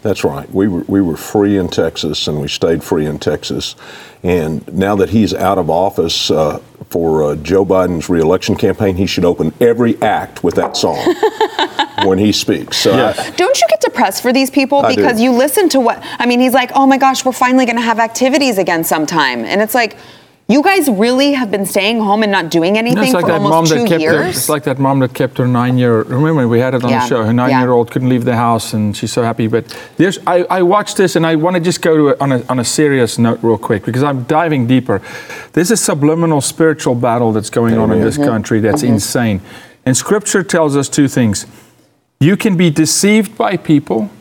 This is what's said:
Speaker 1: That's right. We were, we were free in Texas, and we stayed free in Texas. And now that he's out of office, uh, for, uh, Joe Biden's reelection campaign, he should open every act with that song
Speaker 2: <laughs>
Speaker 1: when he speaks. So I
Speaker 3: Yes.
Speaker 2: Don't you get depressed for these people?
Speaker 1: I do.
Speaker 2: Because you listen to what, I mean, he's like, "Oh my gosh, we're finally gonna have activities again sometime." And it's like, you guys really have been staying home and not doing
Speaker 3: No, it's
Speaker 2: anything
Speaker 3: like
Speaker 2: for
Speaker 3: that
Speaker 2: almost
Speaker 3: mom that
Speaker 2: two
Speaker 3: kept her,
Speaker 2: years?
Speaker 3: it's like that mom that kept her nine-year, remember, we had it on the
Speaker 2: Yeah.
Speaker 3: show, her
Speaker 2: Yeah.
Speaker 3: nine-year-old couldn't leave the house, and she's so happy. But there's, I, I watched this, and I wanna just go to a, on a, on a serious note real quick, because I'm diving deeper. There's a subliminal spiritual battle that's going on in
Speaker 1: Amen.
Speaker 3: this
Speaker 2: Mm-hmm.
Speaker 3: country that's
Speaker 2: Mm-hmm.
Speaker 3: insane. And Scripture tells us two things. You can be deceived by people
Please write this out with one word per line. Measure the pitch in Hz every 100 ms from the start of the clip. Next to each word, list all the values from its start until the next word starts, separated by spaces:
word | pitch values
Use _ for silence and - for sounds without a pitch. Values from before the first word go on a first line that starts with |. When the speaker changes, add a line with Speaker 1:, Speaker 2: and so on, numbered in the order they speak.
Speaker 1:
That's | 110 95
right. | 95 69 69
We | 95 104
were, | 87 -
we | 98
were | 90 76
free | - 107 101 101
in | 87
Texas, | - 80 - 78 76 -
and | 76
we | 71
stayed | - 85 80
free | - 87 76
in | 76
Texas. | - 76 - - - - - - - -
And | 90 90 80 78 -
now | 82 98 101
that | 92
he's | 110 98
out | 78 95 98
of | 80
office, | 80 98 - 82 - -
uh, | 76 76 - - - -
for, | 90 82 78
uh, | 73 76
Joe | 76 95 95
Biden's | 92 90 87 -
reelection | 87 78 92 - 95
campaign, | 107 - 101 90
he | 98
should | - 92
open | - 117 -
every | 120 117 117 104
act | 110 90 - -
with | 87 80
that | 85 -
song | 101 80 - 349 440 - 427 427
Speaker 2:
<laughs> | 403 - - - -
Speaker 1:
when | -
he | 104
speaks. | 98 - 95 - -
So | -
I | 117
Speaker 3:
Yes. | 127 - - -
Speaker 2:
Don't | 370 554
you | 659
get | 640
depressed | - - 214 -
for | 247
these | 247 262
people? | 277 269 285 277
Speaker 1:
I |
do. | -
Speaker 2:
Because | 202 226
you | 247
listen | 240 277 359 370
to | 269
what, | 233 - - -
I | 240
mean, | 247
he's | 254
like, | 254 247 269
"Oh | 269
my | 269
gosh, | 269 262 254
we're |
finally | - 247 254 247
gonna | 233
have | 233 220
activities | 226 226 254 269 269 196
again | 180 170
sometime." | 160 165 151 165 139 120
And | 110 190
it's | 220
like, | 254 220 - - - _ _ -
you | 247
guys | 349 392 285
really | 196 233 254 285
have | 277 233
been | 202 196
staying | 208 190 233
home | 208 208
and | 214
not | 196 165
doing | 170 165 214
Speaker 3:
No, |
it's | 226 208
Speaker 2:
anything | 208
Speaker 3:
like | 175 170
Speaker 2:
for |
Speaker 3:
that | 165
Speaker 2:
almost | -
Speaker 3:
mom | 160 165
that | 156
Speaker 2:
two | 233
Speaker 3:
kept | 165 156
her, | 156
Speaker 2:
years? | 359 -
Speaker 3:
it's | 127
like | 151
that | 143 131
mom | 135 135
that | 127
kept | 131 131 -
her | 127
nine-year, | 123 123 127 123 113
remember, | 110 127 156 160 120
we | 117
had | 127
it | 127 120
on |
the | 131
Speaker 2:
Yeah. | 123
Speaker 3:
show, | 127
her | 110
Speaker 2:
Yeah. |
Speaker 3:
nine-year-old | 120 127 131 123 123 113
couldn't | - 127
leave | 127
the | 117 117
house, | 120 113 -
and | 110 107 101
she's | 110
so | -
happy. | 123 135 113
But | 113 - - - -
there's, | 180 - -
I, | 180 175
I | 185
watched | 175 208 202 -
this, | 185 175
and | 165
I | 160
wanna | 165 185
just | 170 165
go | 180 156
to | 147
a, | 127
on | 139
a, | 127 117
on | 127
a |
serious | 117 - 151 139 113 -
note | 117 117
real | 113 107
quick, | - 104
because | - 117
I'm | 143 135
diving | 120 151 170 147 120
deeper. | 131 123 101 - - - - -
There's | - 180
a | 220
subliminal | - 170 147 165 165 151
spiritual | 127 - 160 151 - 120
battle | 123 117 117
that's | 110 107
going | - 117 113
on | 110
in | 110
Speaker 1:
Amen. | 110
Speaker 3:
this | 147
Speaker 2:
Mm-hmm. | 143
Speaker 3:
country | 113 104 110
that's | 107 98
Speaker 2:
Mm-hmm. | 123
Speaker 3:
insane. | 110 - - 117 101 - - - _ -
And | 127
Scripture | - 208 208 208
tells | 180 175 156 139
us | 135
two | - 139
things. | - 117 95 - - - _ _ _ _ _
You | 143 202
can | 220 175
be | 175
deceived | 147 156 - 202 214 214 -
by | 226 190
people | - 147 - 185 104 -